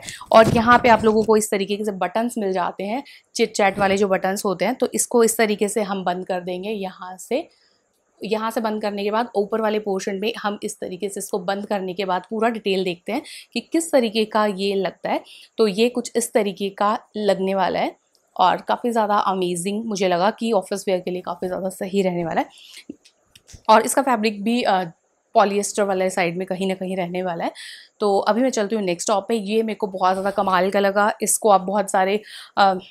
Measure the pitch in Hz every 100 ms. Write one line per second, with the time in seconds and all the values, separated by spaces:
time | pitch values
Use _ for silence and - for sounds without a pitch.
0 | - - - 220 220 240 226 240 240 220
1 | 214 214 214 214 214 202 190 202 214 190
2 | 180 220 233 233 202 185 170 - 196 220
3 | - - _ - 220 - 202 196 196 196
4 | 202 190 185 196 208 175 185 254 247 220
5 | - 240 226 - 220 208 202 226 196 196
6 | 180 180 185 185 180 185 196 214 185 -
7 | 185 185 - 220 - _ _ _ _ _
8 | _ _ 196 214 226 247 220 214 208 202
9 | 202 214 240 202 202 220 220 214 214 190
10 | 208 196 214 - 208 202 208 - - 180
11 | 202 202 190 208 180 196 202 202 185 180
12 | 190 180 - 220 226 220 208 190 185 175
13 | - 233 311 - - 240 - 330 330 285
14 | 233 220 214 220 214 185 196 196 190 -
15 | 170 214 - - - - 220 190 240 247
16 | 233 233 233 240 202 175 196 196 208 220
17 | - 208 208 185 190 196 175 170 240 -
18 | _ _ _ - 180 190 - 214 214 233
19 | 208 208 - 190 180 175 185 208 226 202
20 | 190 175 196 220 226 208 185 196 202 180
21 | 180 180 185 175 185 180 190 185 196 196
22 | 185 175 165 226 294 - - - - -
23 | _ _ _ _ _ - - 220 247 294
24 | 269 240 214 202 202 240 233 190 180 -
25 | _ _ _ 226 202 202 202 - 202 190
26 | 185 185 175 170 185 180 190 190 185 190
27 | 175 180 185 170 226 - - - - _
28 | 208 196 208 214 262 240 202 220 190 170
29 | - 202 196 226 196 220 226 202 202 190
30 | 185 190 196 196 196 185 185 202 196 196
31 | 208 - 208 - 220 190 185 208 196 196
32 | 190 208 - - - - 196 190 -